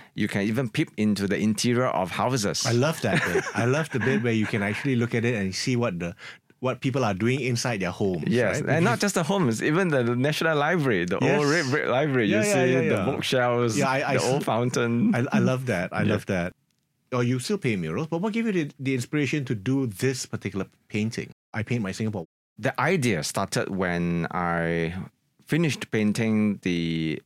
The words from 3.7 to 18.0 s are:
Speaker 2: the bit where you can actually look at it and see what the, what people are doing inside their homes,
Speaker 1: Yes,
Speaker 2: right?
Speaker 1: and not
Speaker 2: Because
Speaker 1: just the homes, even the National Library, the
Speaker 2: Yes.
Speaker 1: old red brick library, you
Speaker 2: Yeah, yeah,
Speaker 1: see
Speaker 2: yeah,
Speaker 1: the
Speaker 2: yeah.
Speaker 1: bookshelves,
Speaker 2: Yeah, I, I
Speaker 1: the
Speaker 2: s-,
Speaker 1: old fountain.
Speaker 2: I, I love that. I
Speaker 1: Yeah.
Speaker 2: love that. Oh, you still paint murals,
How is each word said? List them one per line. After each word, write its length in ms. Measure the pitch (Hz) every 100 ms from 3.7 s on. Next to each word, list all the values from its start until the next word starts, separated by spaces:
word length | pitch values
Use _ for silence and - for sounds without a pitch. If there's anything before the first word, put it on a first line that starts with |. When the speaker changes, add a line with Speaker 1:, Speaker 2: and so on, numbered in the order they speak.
| 143 147
Speaker 2:
the 100 | 120
bit 220 | 117 135
where 100 | 120
you 140 | 113 104
can 160 | 113
actually 340 | 101 104 143 123
look 180 | 117
at 100 | 117
it 120 | 117 113
and 180 | 95
see 220 | 92 131 120
what 240 | 117 85
the, 160 | 85 - - - _ -
what 220 | 127 123
people 240 | 135 135
are 100 | 117
doing 240 | 92 113 135
inside 400 | 123 117 131 110
their 120 | 90
homes, 320 | 92 101 85 71
Speaker 1:
Yes, 360 | 117 107 151
Speaker 2:
right? 140 | - 156
Speaker 1:
and 80 |
not 80 | 196 226
Speaker 2:
Because 40 |
Speaker 1:
just 140 | 208
the 80 | 196
homes, 400 | 151 196 135 110
even 260 | 117 160 190
the 140 | 139 117 120
National 400 | 139 151 165 151
Library, 480 | 147 180 135 95
the 140 | 90 98
Speaker 2:
Yes. 180 | 135 147
Speaker 1:
old 100 | 143
red 180 | 170 135
brick 160 | 147 64
library, 400 | 123 151 127 107
you 100 | 107
Speaker 2:
Yeah, 80 |
yeah, 80 | 107
Speaker 1:
see 200 | 131 131
Speaker 2:
yeah, 80 | 131
Speaker 1:
the 160 | 151 -
Speaker 2:
yeah. 80 |
Speaker 1:
bookshelves, 760 | 127 147 - 131 123 120 120 127
Speaker 2:
Yeah, 100 | 139
I, 60 | 135
I 200 | 139 131
Speaker 1:
the 60 |
Speaker 2:
s-, 100 | 120
Speaker 1:
old 120 | 139
fountain. 680 | 147 113 123 127 117 117 214
Speaker 2:
I, 120 | 123 139
I 60 | -
love 280 | 123 131 127
that. 240 | 92 92
I 100 | 104
Speaker 1:
Yeah. 100 | 104
Speaker 2:
love 140 | 107 -
that. 280 | 95 90 - _ _ _ _ -
Oh, 80 | 127
you 180 | 123 127
still 200 | 127 202
paint 240 | 131 101
murals, 260 | 80 92